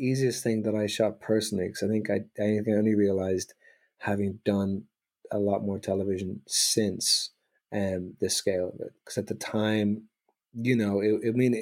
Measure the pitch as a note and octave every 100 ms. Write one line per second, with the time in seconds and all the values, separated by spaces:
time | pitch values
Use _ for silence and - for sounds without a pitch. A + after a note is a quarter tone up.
0 | B2+ C3 B2+ - A#2+ A2 A2 G#2+ G#2 -
1 | G#2+ - - A2 G#2 G2 F#2 - G2+ A2
2 | G#2+ G#2 - - G#2 G#2+ A2 G#2 A2 G#2
3 | G2+ F#2+ F#2+ F#2 - _ - _ _ _
4 | - G2+ G2+ G2+ G#2+ G2+ G2 G2 - _
5 | _ _ - G2+ G2+ G2 G2+ F#2+ - G2
6 | G2+ F#2+ F#2+ - - - - - G#2 F#2
7 | - - - _ _ _ _ G#2+ G2 F#2
8 | F#2 - F#2+ - - F#2 F2+ - - -
9 | - - G#2 G#2 - A2 G#2+ A2 G#2 G#2+
10 | - _ _ _ _ A#2+ B2 A#2+ G2+ G2+
11 | G#2+ G#2+ A2+ A#2+ B2+ A2+